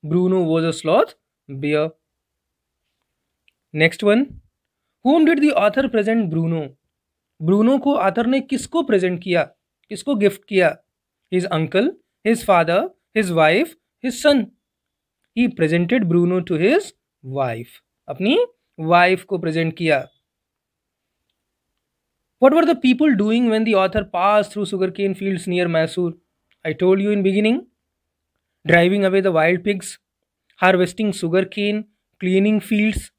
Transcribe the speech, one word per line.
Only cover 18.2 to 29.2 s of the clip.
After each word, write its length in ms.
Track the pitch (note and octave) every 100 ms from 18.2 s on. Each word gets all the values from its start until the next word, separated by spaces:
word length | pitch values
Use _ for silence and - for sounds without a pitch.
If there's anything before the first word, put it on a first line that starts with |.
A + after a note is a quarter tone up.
| G3 E4+ B4 _ _ -
वाइफ 440 | D#3+ F3 F3+ F#3 -
को 80 | F#3+
प्रेजेंट 380 | E3 D#3+ E3 D#3+
किया। 280 | E3 C#3+ C3 _ _ _ _ _ _ _ _ _ _ _ _ _ _ _ _ _ _ _ _ _ _ _
What 100 | C4 D4+
were 80 | E4
the 100 | E4+
people 320 | B3+ B3 D4+ A3
doing 340 | G#3 A3+ B3
when 120 | A3 A3+
the 100 | G3+
author 260 | F#3+ G3+ G3
passed 420 | F3 F#3+ G#3+ G#3
through 120 | G#3 G3
sugarcane 480 | F#3+ F#3 F#3+ G3
fields 340 | F#3+ G3 F#3 F3+
near 140 | F3 F3
Mysore? 460 | E3 E3 - F3 E3 _ _ _ _ D#3+
I 60 |
told 300 | D3+ F#3 F#3+
you 100 | G3+
in 120 | G#3
beginning, 340 | F#3+ G3 G#3+ C4 - _ _ _ _ _ _ _ _ _ D#3+
driving 380 | E3+ F3 G3+ F#3+
away 120 | F#3+